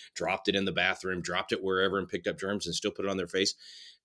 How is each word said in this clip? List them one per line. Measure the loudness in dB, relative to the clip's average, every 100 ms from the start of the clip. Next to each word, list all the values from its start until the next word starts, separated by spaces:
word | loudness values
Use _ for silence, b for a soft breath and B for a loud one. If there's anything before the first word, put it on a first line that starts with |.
| B
dropped | -4 -2 0 2
it | 2
in |
the | 2
bathroom, | 2 2 2 -2 -4
dropped | -2 -2 0
it | 0
wherever | 2 4 4 2
and | 0
picked | -2 -2
up | -2
germs | -2 -2 -2
and | -2
still | -2
put | -2
it | -2
on | -2
their | 0
face. | 2 0 0 B B B B